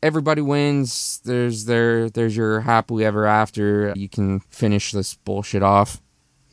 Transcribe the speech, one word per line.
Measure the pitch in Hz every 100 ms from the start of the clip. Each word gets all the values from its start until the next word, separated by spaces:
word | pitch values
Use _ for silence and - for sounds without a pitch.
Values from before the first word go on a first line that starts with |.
everybody | 156 156 147 151
wins. | 143 143 143 143 127 - - -
There's | 113 123 120 113
their, | 107 117 117 117 113
there's | 117 113 110
your | 110 110
happily | 113 113 - 113 110
ever | 104
after. | 107 107 107 - 104 104 104 98
You | 98
can | - 98 95
finish | - - 110 101 -
this | 101 92
bullshit | - - 98 101 101
off. | 98 101 104 - _ _ _ _ _